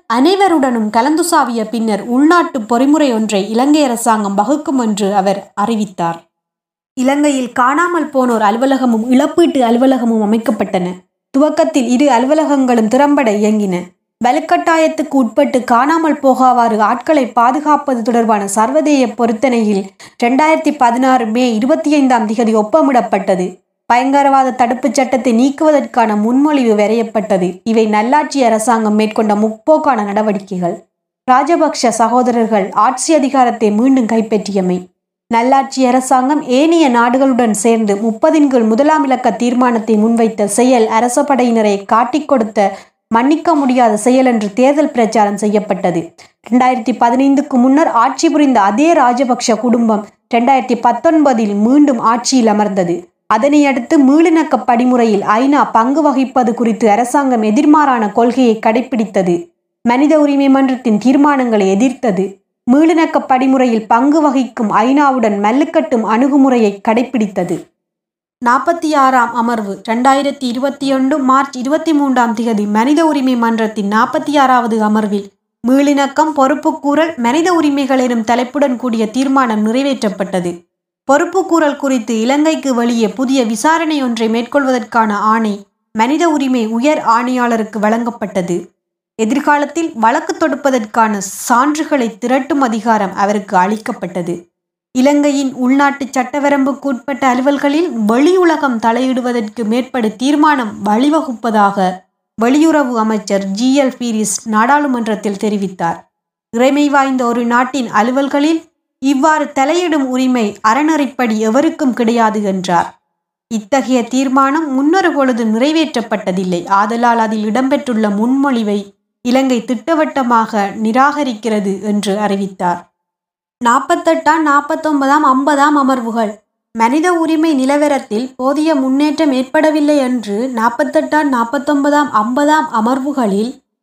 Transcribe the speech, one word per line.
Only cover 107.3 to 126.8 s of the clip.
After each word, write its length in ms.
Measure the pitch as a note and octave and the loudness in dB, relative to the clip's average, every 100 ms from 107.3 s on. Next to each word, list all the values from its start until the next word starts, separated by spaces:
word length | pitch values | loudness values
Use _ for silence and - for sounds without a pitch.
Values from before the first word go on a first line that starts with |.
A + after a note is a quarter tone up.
| A#3 | -2
நாட்டின் 440 | A#3+ A#3+ B3+ C#4 A3+ | 0 0 -2 -4 -2
அலுவல்களில் 720 | G#3 A3+ B3+ C#4 C#4+ D4 E4 - _ _ _ | -2 0 0 -2 0 0 -2 -6 _ _ _
இவ்வாறு 440 | C4+ C4+ D#4 D#4 C#4+ | -2 0 0 0 -2
தலையிடும் 540 | C#4 C#4 F4 F4+ D4+ C4 | -2 -2 0 0 -2 -2
உரிமை 400 | B3+ C4 B3+ G#3+ G3+ | -2 0 0 -2 -2
அறநெறிப்படி 720 | A3 A#3+ D4+ D#4 C#4 - A#3+ G#3+ | -2 0 0 0 -2 -2 -4 -2
எவருக்கும் 560 | A3 A#3+ D#4+ E4 C#4 | 0 2 0 0 -2
கிடையாது" 460 | A3+ A3+ A#3 A3 G#3+ | 0 0 2 0 0
என்றார். 480 | G3+ F#3+ F#3 E3+ E3+ - _ _ _ _ _ | -4 -4 -2 -2 -2 -8 _ _ _ _ _
"இத்தகைய 500 | A3+ G#3+ C4+ A#3+ B3+ | -10 -2 -2 0 -2
தீர்மானம் 640 | A#3 B3+ C4+ C4 C4+ D4+ D#4 | 0 -2 0 2 2 0 -2
முன்னொரு 400 | C4 C#4+ F#4 F4+ | 0 0 2 0
பொழுது 300 | C#4+ C4 A#3 | 0 -2 0
நிறைவேற்றப்பட்டதில்லை. 1200 | A3+ A3 C#4 D#4+ D4+ B3 G#3+ G#3 G3+ F3+ F#3 F3 E3+ | -2 0 0 0 -2 -4 -6 -6 -4 -4 -4 -4 -2
ஆதலால் 500 | G3 G#3+ A#3 A#3+ A#3 | 0 0 0 0 0
அதில் 280 | A3 A3 G#3+ | 0 -2 -2
இடம்பெற்றுள்ள 640 | A3 C4 C#4 C4+ A3 G#3 | -2 0 -2 -2 -2 -2
முன்மொழிவை 680 | G3+ A#3 C4+ C#4 A#3+ G#3 G3+ G3+ _ _ _ | 0 0 0 0 0 -2 -4 -6 _ _ _
இலங்கை 340 | B3 B3+ C4+ A#3+ | -4 -2 0 -2
திட்டவட்டமாக 1080 | - A#3 - E4 D4+ D4 A#3+ A#3 A3 A3 G3+ G3+ | -2 -6 -2 -2 -2 -2 0 2 0 -2 -4 -4
நிராகரிக்கிறது" 920 | A3 A#3+ C#4 C#4+ C#4 G#3+ A#3 G#3+ G3 F#3+ | -2 2 0 0 -6 -4 -4 -2 -2 -4
என்று 320 | G#3+ G#3 G3+ G3 | -4 -4 -2 -2
அறிவித்தார். 640 | G#3 G3+ F#3+ F#3+ F3+ F3 - _ _ _ _ _ _ _ | -2 -2 -6 -4 -4 -4 -8 _ _ _ _ _ _ _
நாற்பத்தெட்டாம், 800 | A#3 A#3+ - E4+ E4 D#4+ D4 E4 | 0 0 0 -2 0 0 0 0
நாற்பத்தொன்பதாம், 800 | D#4 C#4+ C#4+ D#4+ D#4 C#4+ C4+ C#4 D4 | 2 0 0 -4 -2 -2 0 2 2
ஐம்பதாம் 500 | C4 C#4+ C#4+ D4 D4 | 2 0 2 2 2
அமர்வுகள். 540 | C4+ C4 A3+ A3+ G#3+ G#3 _ _ _ | 0 -2 -4 -4 -4 -6 _ _ _
மனித 320 | A3+ | -2